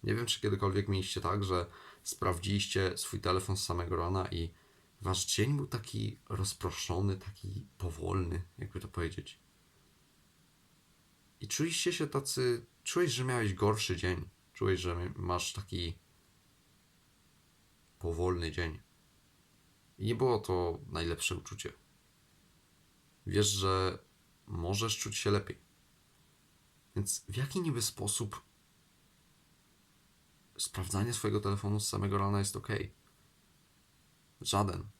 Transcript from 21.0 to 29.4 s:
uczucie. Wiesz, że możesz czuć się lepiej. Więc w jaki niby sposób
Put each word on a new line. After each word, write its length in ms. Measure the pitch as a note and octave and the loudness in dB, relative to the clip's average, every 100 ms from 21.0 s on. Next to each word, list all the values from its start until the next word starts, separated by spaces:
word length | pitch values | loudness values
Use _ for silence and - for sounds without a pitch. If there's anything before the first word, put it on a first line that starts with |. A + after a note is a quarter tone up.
| E2+ E2 - F2 | -2 0 -2 -2
uczucie. 360 | - G2+ - - _ _ _ _ _ _ _ _ _ _ _ _ _ _ - | -8 -10 -10 -12 _ _ _ _ _ _ _ _ _ _ _ _ _ _ 0
Wiesz, 200 | F#2+ G#2 | 4 4
że 520 | G2 F#2+ F#2+ F#2 F2+ - _ _ _ - | 4 4 4 2 0 -14 _ _ _ -8
możesz 520 | F2+ E2+ G2+ A2+ - | -4 0 0 0 -2
czuć 180 | - G#2 | -4 0
się 140 | G#2+ | 2
lepiej. 360 | G#2 G2+ - _ _ _ _ _ _ _ _ _ _ _ _ _ - | 2 2 -12 _ _ _ _ _ _ _ _ _ _ _ _ _ -4
Więc 280 | G2+ - - | -2 -4 -4
w 80 | G2+ | -4
jaki 240 | C#3 F#3 | -2 0
niby 220 | E3 A#2+ | 0 0
sposób 600 | G#2+ - G2 - G#2+ - - _ _ _ _ _ _ _ _ _ | -2 -2 -2 -2 -2 -6 -14 _ _ _ _ _ _ _ _ _